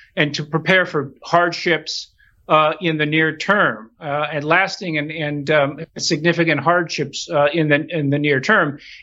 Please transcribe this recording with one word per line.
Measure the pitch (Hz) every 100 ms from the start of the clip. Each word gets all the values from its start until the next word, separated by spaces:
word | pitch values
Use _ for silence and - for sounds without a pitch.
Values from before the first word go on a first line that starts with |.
| - -
and | 147
to | 143
prepare | 147 160 160 185 180
for | 156 135 -
hardships, | - 175 175 165 180 156 - - - _ _ _ -
uh, | 156 156 165
in | 170 156
the | 151
near | 156 160 151
term, | - 202 160 113 110 _
uh, | 160 143 147
and | 156
lasting | 147 175 190 - 185 156
and, | 147
and, | 156 147 147 139
um, | 156 139 147 165 -
significant | - 151 165 165 165 147
hardships, | 139 175 165 - 135 - -
uh, | 156 143
in | 170 151
the, | 143 156
in | 170 139
the | 143
near | 147 135
term. | 139 214 156 139 - -